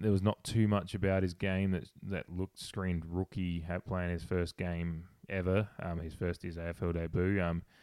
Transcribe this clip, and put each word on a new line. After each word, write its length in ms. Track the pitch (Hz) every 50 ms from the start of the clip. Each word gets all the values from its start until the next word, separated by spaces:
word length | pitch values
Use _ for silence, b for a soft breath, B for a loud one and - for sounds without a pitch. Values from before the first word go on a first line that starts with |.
there 100 | - 110
was 100 | 101 95
not 220 | 92 104 - - _
too 240 | - - 113 110 104
much 260 | 104 101 85 87 -
about 300 | 101 95 98 95 95 95
his 100 | 90 87
game 380 | - - 98 92 92 98 95
that, 180 | 92 85 - - _ - -
that 260 | 95 98 85 - -
looked 300 | 85 90 95 92 - -
screamed 460 | - - - 104 95 92 87 85 80
rookie 560 | 82 85 90 95 - - 95 92 87 85 85
ha-, 180 | 80 87 87 90
playing 320 | - - 95 92 90 87
his 140 | 87 85 82
first 320 | - 95 90 87 82 - -
game 480 | 92 90 85 85 85 85 82 80 85 - - _ - -
ever. 400 | - 95 87 92 92 101 107 101 - -
Um, 180 | - 90 85 82
his 140 | 80 80 78
first, 280 | - - 87 85 -
his 160 | - 87 82 85
A 100 | 85 85
F 120 | 85 -
L 100 | - 87
debut. 500 | 85 85 82 82 - - 87 95 101 98
Um, 220 | 90 85 85 85 - b b b